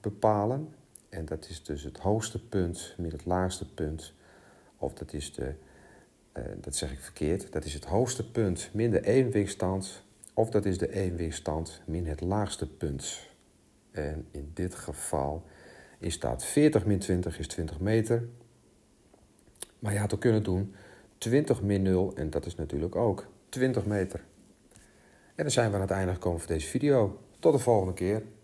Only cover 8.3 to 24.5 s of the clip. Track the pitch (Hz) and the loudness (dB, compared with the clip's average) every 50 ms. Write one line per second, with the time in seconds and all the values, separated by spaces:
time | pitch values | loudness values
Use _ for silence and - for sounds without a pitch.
8.3 | - 120 107 95 87 - - - - 104 117 117 101 - - - 113 135 127 120 | 0 0 2 2 0 -2 -6 -6 -2 0 2 4 2 2 4 6 6 6 6 6
9.3 | - 104 101 92 - - 92 92 95 95 95 - - - - - - _ - - | 2 2 0 0 -2 -2 0 0 0 -2 -4 -6 -12 -16 -20 -20 -20 _ -20 -2
10.3 | _ - 113 110 - 104 90 98 90 90 - - - 95 98 92 87 85 85 80 | _ 2 2 4 2 2 2 2 0 0 -2 -2 -2 -2 -2 -2 -2 -2 -4 -4
11.3 | 76 - - 80 76 80 80 - - - - - 78 87 85 80 76 73 87 90 | -4 -6 -4 -2 -2 -2 -4 -6 -10 -14 -8 -4 -4 -2 -2 -4 -4 -2 -2 0
12.3 | 98 107 104 90 - - 92 76 - - - 76 69 69 - - - - - - | 0 0 0 -2 -4 -6 -8 -8 -6 -6 -4 -4 -4 -4 -6 -8 -10 -12 -16 -20
13.3 | - _ _ _ _ _ _ _ _ _ _ _ - 80 76 73 76 80 80 - | -20 _ _ _ _ _ _ _ _ _ _ _ -6 -6 -4 -4 -4 -6 -8 -8
14.3 | - 73 71 73 82 - 90 90 - - - - 73 - - - - 73 67 69 | -10 -10 -10 -8 -4 -4 -4 -4 -4 -8 -10 -10 -8 -6 -4 -2 0 0 0 0
15.3 | 76 85 - - - - - - - - - - - - - 90 78 - - 58 | -2 -6 -8 -14 -20 -20 -20 -20 -20 -20 -20 -20 -16 -8 -6 -6 -4 -2 -2 -4
16.3 | 60 - - - - 147 151 151 151 107 85 104 101 90 - - 92 90 90 101 | -2 -2 -4 2 4 6 6 8 6 6 4 4 2 2 2 2 0 2 0 -2
17.3 | 92 - 80 - - - 85 78 - 78 92 104 110 113 110 113 117 117 117 - | -4 -6 -8 -8 -4 -6 -6 -6 -4 -2 0 2 2 2 4 2 0 0 0 -6
18.3 | - - - _ _ _ _ _ _ _ _ _ _ _ _ _ - _ _ _ | -12 -18 -20 _ _ _ _ _ _ _ _ _ _ _ _ _ -20 _ _ _
19.3 | _ _ _ - _ - - - _ _ - 104 104 101 104 104 107 101 - 123 | _ _ _ -20 _ -16 -18 -18 _ _ -4 -2 0 0 2 0 0 2 4 4
20.3 | 110 107 104 98 90 92 101 98 - - - - - - - - _ _ - 113 | 4 4 4 2 0 0 0 -2 -8 -16 -20 -20 -20 -20 -20 -20 _ _ -2 2
21.3 | 120 143 151 - 120 - 95 101 101 95 95 95 92 90 98 95 - - 82 78 | 2 2 4 2 0 0 2 2 2 4 4 4 4 4 2 0 -2 -4 -4 -2
22.3 | - 80 - 87 - - 78 - - 71 80 90 - 90 120 110 92 - - - | -2 -4 -4 -4 -6 -6 -6 -4 -2 -2 -2 -2 0 2 2 2 2 0 -6 -14
23.3 | - - _ _ - 127 131 131 117 113 92 104 104 101 92 92 - - - - | -20 -20 _ _ -2 0 0 2 2 0 0 0 0 0 0 -2 -4 -12 -12 -14
24.3 | - - - - | -20 -20 -20 -20